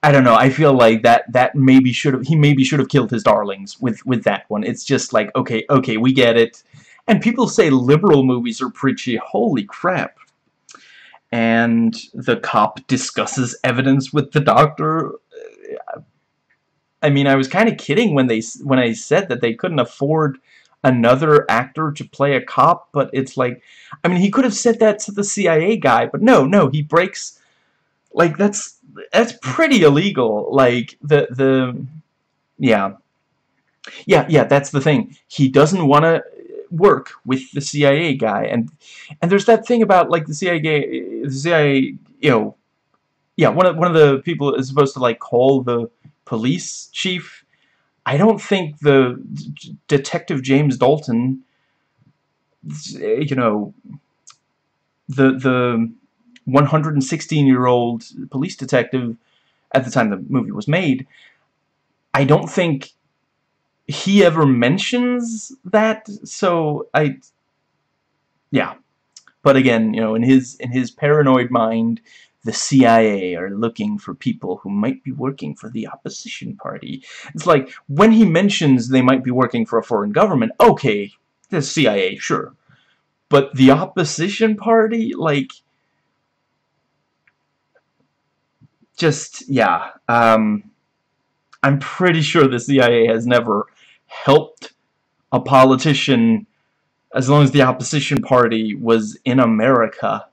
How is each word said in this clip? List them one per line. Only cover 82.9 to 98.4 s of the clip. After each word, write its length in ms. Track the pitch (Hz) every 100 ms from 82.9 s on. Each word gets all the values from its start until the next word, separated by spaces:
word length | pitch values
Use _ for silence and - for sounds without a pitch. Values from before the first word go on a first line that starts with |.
| _ _ _ _
But 280 | 143 135 127
the 160 | 131
opposition 840 | 131 185 - 160 - 170 202 220 208
party? 580 | 220 226 220 226 226 -
Like, 360 | 160 143 135 - _ _ _ _ _ _ _ _ _ _ _ _ _ _ _ _ _ _ _ _ _ _ _ _ _ _ _ _ _ _ _ _ _ _
just, 540 | 165 - - - -
yeah. 400 | 131 104 85 - - -
Um, 640 | 117 117 110 110 104 - _ _ _ _ _ _ _ _ _
I'm 160 | 139 139
pretty 420 | 143 - 180 165
sure 260 | 147 170 139
the 120 | 123
C 200 | 117 139
I 100 | 120
A 180 | 120 113
has 180 | 113 117
never 400 | 123 117 104 107 _ _ _ _
helped 680 | - - 147 156 _ - _ _ _ _ _ _
a 80 | 123
politician 1040 | 127 135 131 131 156 139 - 127 113 110 - _ _ _ _ _ _
as 140 | - 131
long 160 | 147
as 80 | 139
the 120 | 143
opposition 580 | 127 127 120 151 - 139
party 540 | - 127